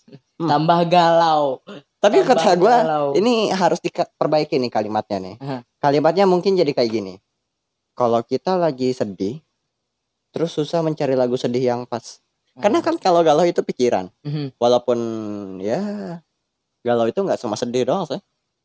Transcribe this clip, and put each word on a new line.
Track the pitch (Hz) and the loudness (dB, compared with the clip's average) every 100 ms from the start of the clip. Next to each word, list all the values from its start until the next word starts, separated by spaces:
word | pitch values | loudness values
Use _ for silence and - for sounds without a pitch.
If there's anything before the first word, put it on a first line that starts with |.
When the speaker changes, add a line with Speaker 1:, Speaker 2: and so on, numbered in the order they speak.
| _ - _ _ | _ -20 _ _
Speaker 1:
Hmm. | 165 | -2
Speaker 2:
Tambah | 147 160 170 170 | 0 2 2 4
galau. | 175 170 165 165 156 143 127 - 202 - _ | 4 4 4 4 2 0 -4 -10 -20 -20 _
Speaker 1:
Tapi | 208 302 | 2 4
Speaker 2:
Tambah | 339 | 4
Speaker 1:
kata | 175 180 180 | 2 4 4
gua, | 196 240 | 4 4
Speaker 2:
galau. | 160 151 143 | 2 0 0
Speaker 1:
ini | 143 226 226 208 | 0 0 0 0
harus | 190 170 175 | 0 0 0
diperbaiki | 170 - 165 _ 151 151 151 151 | -4 -4 -6 _ 0 0 0 -2
nih | 120 | -2
kalimatnya | 113 107 107 - 98 | -2 -2 -4 -4 -6
nih. | 92 113 | -6 -12
Speaker 2:
Aha. | 139 131 - _ | -10 -10 -12 _
Speaker 1:
Kalimatnya | 147 143 151 170 196 | 0 2 2 4 4
mungkin | 180 196 | 4 2
jadi | 190 147 | 2 2
kayak | 135 117 | 0 0
gini. | 110 95 90 _ _ _ _ _ _ _ | -2 -6 -12 _ _ _ _ _ _ _
Kalau | - 120 117 | -2 0 0
kita | - 131 - 185 | 0 -4 -2 0
lagi | 165 127 127 | 0 -2 -4
sedih, | 127 107 92 98 151 - _ _ _ _ _ _ _ _ | -2 -6 -4 -6 -6 -14 _ _ _ _ _ _ _ _
terus | - 165 | -6 -6
susah | - 147 170 | -4 -4 -2
mencari | 160 151 143 | -2 -2 -2
lagu | 131 123 127 | 0 0 -2
sedih | 131 123 | -2 -2
yang | 127 120 | 0 -2
pas. | 123 117 - - _ _ _ | -6 -10 -10 -18 _ _ _
Karena | - 202 330 | -4 0 0
Speaker 2:
Aha. | 330 | 0
Speaker 1:
kan | 330 | -2
kalau | 190 170 | 2 4
galau | 165 151 | 4 4
itu | 175 170 | 2 0
pikiran. | - - 120 107 92 - | -4 0 0 0 -4 -12
Speaker 2:
Mhm. | 147 147 139 - | -8 -6 -8 -2
Speaker 1:
Walaupun, | 120 120 - 120 117 110 107 104 98 92 | 2 2 2 -2 -2 -6 -8 -10 -10 -8
ya, | 98 139 208 208 190 170 - _ _ _ _ _ | -6 -4 -6 -8 -10 -12 -16 _ _ _ _ _
galau | 123 120 117 | -2 0 0
itu | 147 | 0
nggak | 196 117 | -2 -2
cuma | 117 107 | -4 -6
sedih | 120 123 123 | -4 -2 0
doang | 180 170 | -2 -4
sih. | 139 - _ _ _ | -8 -12 _ _ _